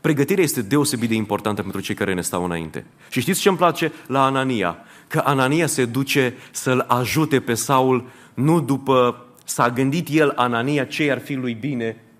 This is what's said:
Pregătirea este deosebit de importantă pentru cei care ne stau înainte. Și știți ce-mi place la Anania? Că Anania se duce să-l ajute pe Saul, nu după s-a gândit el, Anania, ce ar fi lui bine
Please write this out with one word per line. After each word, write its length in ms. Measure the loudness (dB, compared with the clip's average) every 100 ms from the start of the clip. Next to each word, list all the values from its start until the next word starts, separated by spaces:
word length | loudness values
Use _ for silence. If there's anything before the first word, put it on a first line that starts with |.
Pregătirea 440 | 0 0 2 2
este 180 | 2 0
deosebit 460 | 0 0 2 0 0
de 60 |
importantă 480 | -2 0 -2 -2 -4
pentru 180 | -4 -8
cei 140 | -8
care 200 | -4 -2
ne 60 | -2
stau 240 | -2 -2
înainte. 400 | -2 -4 -6 -12 -16 _ -8
Și 100 | -4
știți 200 | -2 2
ce-mi 160 | 2 4
place 360 | 2 2 -4 -6 -4
la 180 | 0
Anania? 520 | 2 2 0 0 -2 -4 -14 -20 -6
Că 100 | -2
Anania 480 | 0 2 2 2 0
se 180 | 0
duce 500 | 0 0 0 2 0 -2 -14
să-l 340 | -8 0 0 2
ajute 520 | 0 2 0 2 2
pe 140 | 0
Saul, 500 | -4 2 2 4 2 -2 -18 -18
nu 260 | -4 2 2
după 680 | 2 -2 2 4 4 0 -12 -20
s-a 260 | -12 0 0
gândit 380 | 2 0 -2 -2
el, 220 | 2 2 2
Anania, 480 | 0 0 0 -2
ce 260 | -2 -2 -2
ar 100 | -2
fi 140 | -4
lui 200 | -6 -6
bine 500 | -6 -6 -4 -6 -8 -16 _